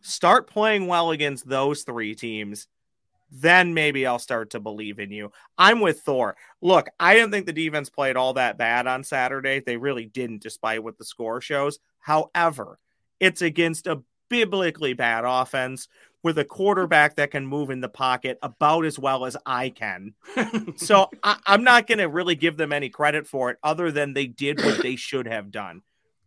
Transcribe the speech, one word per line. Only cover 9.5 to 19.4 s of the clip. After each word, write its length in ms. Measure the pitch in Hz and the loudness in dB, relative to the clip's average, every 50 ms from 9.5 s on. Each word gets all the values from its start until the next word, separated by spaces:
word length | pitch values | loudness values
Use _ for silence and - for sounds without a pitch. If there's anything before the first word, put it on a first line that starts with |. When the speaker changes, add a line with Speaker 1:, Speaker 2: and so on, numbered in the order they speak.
| 135 135 | -2 -2
Speaker 1:
They 180 | 123 127 120 | -4 -6 -6
really 280 | 117 123 143 135 123 113 | -4 -4 -4 -4 -4 -8
didn't, 360 | 107 _ 127 123 117 113 104 | -10 _ -8 -8 -8 -8 -12
despite 420 | - 110 - - - 110 110 113 110 | -14 -16 -12 -6 -4 -4 -4 -4 -6
what 140 | 117 113 | -10 -14
the 80 | _ 110 | _ -18
score 360 | - - - 117 110 113 127 | -18 -12 -8 -8 -6 -6 -8
shows. 380 | - - 151 139 143 143 147 - _ _ _ _ | -6 -4 -2 -2 -2 -2 -4 -8 _ _ _ _
However, 800 | _ - 151 156 160 - - 175 170 165 147 - 104 - - _ _ _ _ _ _ _ _ _ | _ 0 0 0 0 0 0 0 0 0 0 -4 -12 -14 -16 _ _ _ _ _ _ _ _ _
it's 220 | 190 185 - - | 2 2 2 2
against 460 | 180 165 151 170 170 165 160 - - | -2 -2 0 0 0 0 -2 -6 -6
a 140 | 185 165 135 - _ _ _ _ _ | -6 -8 -8 -10 _ _ _ _ _
biblically 640 | 240 240 226 185 196 190 185 165 156 160 151 135 123 | 0 0 0 0 0 -2 -2 -2 -2 -2 -4 -4 -2
bad 300 | 123 127 117 113 113 117 | 0 0 0 0 0 0
offense 600 | 123 127 127 127 - - 135 127 127 131 127 - _ _ _ - _ _ _ | 0 0 0 0 0 -2 -4 -4 -4 -6 -10 -14 _ _ _ -20 _ _ _
with 160 | - 170 156 | -2 -2 0
a 60 | 156 143 | 0 -2
quarterback 680 | - - - 190 202 202 190 180 160 160 151 147 147 - | -4 -4 0 0 2 2 2 2 4 6 6 6 4 4
that 160 | - 143 143 | -2 -2 -2
can 140 | - 143 135 | -2 -6 -6
move 240 | 135 139 147 147 135 | -4 -4 -4 -4 -4
in 100 | 135 127 | -6 -8
the 60 | 127 - | -8 -10
pocket 480 | - - 135 127 127 123 - 131 123 - - | -6 -2 0 0 0 0 -2 -8 -8 -6 -10
about 400 | 135 - _ 151 147 156 165 160 | -12 -2 _ 2 4 4 4 0
as 140 | 156 147 - | -2 -4 -2
well 260 | 135 135 135 127 127 | -2 0 0 0 -2
as 120 | 127 120 143 | -6 -8 -10